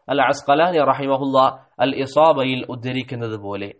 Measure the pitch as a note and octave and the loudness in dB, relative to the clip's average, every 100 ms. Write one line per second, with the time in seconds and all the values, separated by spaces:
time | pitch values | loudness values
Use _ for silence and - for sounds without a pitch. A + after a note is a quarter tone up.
0 | - C#3 B2 A#2 - C#3+ F3 E3+ C3+ C3 | -6 0 0 0 2 2 4 2 2 0
1 | C#3 C3+ C#3 C3+ C3 - _ - B2+ C3 | 0 -2 0 2 2 0 _ -2 -2 -2
2 | C3+ D3+ D#3 C#3+ C3 B2+ A#2+ B2 B2 C3 | -2 4 4 4 0 -4 -6 -10 -6 -6
3 | B2+ B2 A#2 G#2+ G2+ G2+ G2+ - | -6 -8 -8 -8 -8 -10 -10 -14